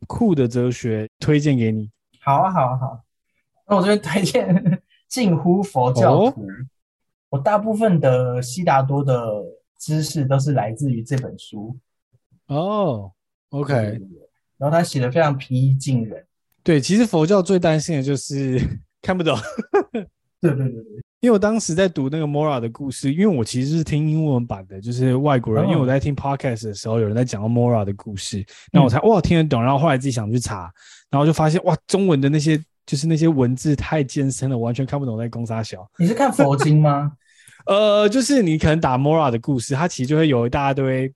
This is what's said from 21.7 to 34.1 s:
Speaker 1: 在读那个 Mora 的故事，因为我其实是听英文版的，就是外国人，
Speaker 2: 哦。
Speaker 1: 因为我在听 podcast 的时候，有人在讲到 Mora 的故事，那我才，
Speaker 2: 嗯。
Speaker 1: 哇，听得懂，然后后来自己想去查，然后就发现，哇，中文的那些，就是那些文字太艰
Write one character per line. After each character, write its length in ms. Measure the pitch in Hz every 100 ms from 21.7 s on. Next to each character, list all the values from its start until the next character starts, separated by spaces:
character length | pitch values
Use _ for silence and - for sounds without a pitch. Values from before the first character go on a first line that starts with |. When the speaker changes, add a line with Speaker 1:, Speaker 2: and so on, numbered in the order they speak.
Speaker 1:
在 160 | 165 190
读 200 | 165 135
那 100 | 156
个 80 | 151
Mora 320 | 143 151 131
的 100 | 117
故 220 | 113 139
事， 220 | 123 139
因 80 | 156
为 60 | 208
我 160 | 151
其 200 | 107 123
实 140 | 135 165
是 60 |
听 260 | 156 147 156
英 160 | 156 156
文 180 | 123
版 220 | 120 101 95
的， 140 | 98
就 100 | 110
是 240 | 123 127
外 240 | 127 147 131
国 160 | 117
人， 80 | 110
Speaker 2:
哦。 40 | 190
Speaker 1:
因 40 |
为 80 | 165
我 60 | 127
在 120 | 135
听 160 | 147 139
podcast 480 | 139 139 139 113
的 100 | 110
时 140 | 101 113
候， 100 | 113
有 80 | 107
人 80 |
在 100 | 110
讲 160 | 127 101
到 80 | 107
Mora 360 | 120 120 117
的 100 | 101
故 220 | 101 - 101
事， 280 | - 101 95 - -
那 100 | 175
我 60 | 135
才， 100 | 123
Speaker 2:
嗯。 100 | 214
Speaker 1:
哇， 120 | 214
听 180 | - 170
得 60 |
懂， 180 | 156 127
然 100 | 117
后 60 | 139
后 100 | 165
来 80 | 131
自 60 |
己 80 | 139
想 200 | 123 104
去 80 | 120
查， 340 | 117 104 85 - - - _
然 80 | 139
后 60 |
就 80 | 151
发 160 | 156 156
现， 140 | 165
哇， 120 | 175 160 -
中 220 | 190 196
文 120 | 143
的 80 | 139
那 100 | 151
些， 200 | 147 156 156 _
就 120 | - 143
是 100 | 160
那 100 | 156
些 120 | 165
文 260 | 143 123
字 200 | 127 156 143
太 260 | - 160
艰 280 | 135